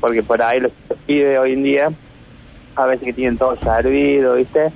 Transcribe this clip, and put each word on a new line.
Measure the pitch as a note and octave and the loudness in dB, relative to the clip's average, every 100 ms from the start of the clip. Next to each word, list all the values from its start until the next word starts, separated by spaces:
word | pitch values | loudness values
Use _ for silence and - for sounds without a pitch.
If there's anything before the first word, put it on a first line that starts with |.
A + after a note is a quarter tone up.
porque | A#2+ A#2 | 0 0
por | G#2+ A#2 | 0 0
ahí | A2+ B2+ | 2 0
los | B2+ - - - - | -2 -6 -12 -12 -2
pibes | C#3+ C#3 C3+ | 0 2 2
hoy | C3 | 0
en | C3 | 0
día, | C#3 C#3 D3 D#3+ - - - - - - - - | 0 0 -2 -4 -16 -20 -20 -20 -20 -20 -14 -2
a | C3 | 0
veces | B2+ B2 | 0 -4
que | |
tienen | A#2+ B2+ A#2 | -4 -4 0
todo | C3 A#2+ | -2 -2
servido, | B2 A2+ B2+ C#3 C#3+ C#3+ C3 B2 | -2 0 0 0 2 2 2 2
¿viste? | B2+ D#3 D#3 | 0 0 -2